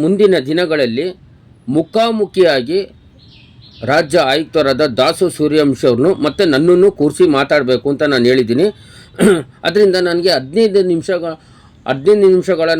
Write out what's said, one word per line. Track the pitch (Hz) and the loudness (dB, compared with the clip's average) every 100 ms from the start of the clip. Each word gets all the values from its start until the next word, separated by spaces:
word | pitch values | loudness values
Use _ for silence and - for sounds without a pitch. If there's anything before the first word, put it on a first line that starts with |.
ಮುಂದಿನ | 156 196 208 170 131 | 0 2 2 2 0
ದಿನಗಳಲ್ಲಿ | 160 170 156 123 117 180 - - _ _ _ - 147 | -4 -2 -2 -2 -2 -6 -10 -20 _ _ _ -4 -4
ಮುಖಾಮುಖಿಯಾಗಿ | 160 220 233 220 196 185 170 139 123 185 190 - _ _ - - - - - - 113 | -2 -2 -2 -2 -4 2 2 2 -2 -6 -6 -16 _ _ -20 -20 -20 -20 -20 -10 -2
ರಾಜ್ಯ | 156 151 170 131 | -2 0 0 0
ಆಯುಕ್ತರಾದ | 147 151 160 139 131 151 117 | -2 -2 -2 0 0 -2 0
ದಾಸು | 139 165 175 - | -2 0 -4 -2
ಸೂರ್ಯವಂಶಿ | 151 156 143 123 139 | 0 2 0 0 0
ಅವ್ರನ್ನು | 117 160 - 143 | 2 0 0 -4
ಮತ್ತು | 165 180 | -2 0
ನನ್ನನ್ನು | 135 165 180 196 190 | 2 2 4 2 2
ಕೂರಿಸಿ | 147 147 175 135 | -2 2 0 2
ಮಾತಾಡಬೇಕು | 139 151 127 123 139 | 0 0 0 -2 -2
ಅಂತ | 139 151 | -2 0
ನಾನು | 127 120 | 2 2
ಹೇಳಿದ್ದೀನಿ. | 131 113 123 202 - - - - - | 2 0 0 -2 -4 -18 -20 -20 0
<clears throat> | 202 170 131 _ - | 2 2 -4 _ -4
ಅದರಿಂದ | 190 202 180 175 | 2 2 2 -2
ನನಗೆ | 170 180 143 | -2 -2 -2
ಹದಿನೈದು | 131 185 220 196 185 | -2 -2 0 0 0
ನಿಮಿಷ, | 165 156 175 165 156 _ - - _ - | -2 -4 -6 -6 -12 _ -20 -20 _ -8
ಹದಿನೈದು | 135 156 208 190 | -2 2 4 4
ನಿಮಿಷಗಳ | 185 185 165 165 | 2 0 -2 0